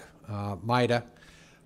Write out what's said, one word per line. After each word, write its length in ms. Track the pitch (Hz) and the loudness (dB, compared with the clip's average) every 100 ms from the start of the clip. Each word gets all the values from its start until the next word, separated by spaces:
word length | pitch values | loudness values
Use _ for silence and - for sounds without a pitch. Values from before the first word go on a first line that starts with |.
| - - - | -20 -20 -10
uh, 280 | 104 101 95 | -6 -6 -6
Maida. 420 | 107 123 120 120 110 - - - - - | 0 2 4 2 0 -14 -20 -20 -20 -20